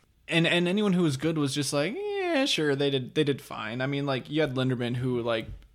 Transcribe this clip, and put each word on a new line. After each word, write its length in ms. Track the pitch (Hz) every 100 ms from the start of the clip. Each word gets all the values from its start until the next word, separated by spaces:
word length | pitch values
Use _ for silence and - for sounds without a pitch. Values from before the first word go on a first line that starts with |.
| _ _ -
And, 180 | 165 165
and 220 | 175 175
anyone 240 | 202 208
who 100 | 180
was 120 | 165 131
good 220 | 156 160
was 160 | 143
just 180 | 143 139
like, 240 | 143 165 330
"Yeah, 480 | 415 403 359 302
sure, 320 | 277 - 151 139
they 140 | 143
did, 240 | 135 120
they 100 | 156
did 160 | 147 131
fine." 400 | - 120 110 123
I 60 | 135
mean, 180 | 143
like, 240 | 143 131 147
you 140 | 151
had 120 | 147
Linderman 420 | 127 131 123 120 123
who, 260 | 127 123
like, 240 | 117 113 - - -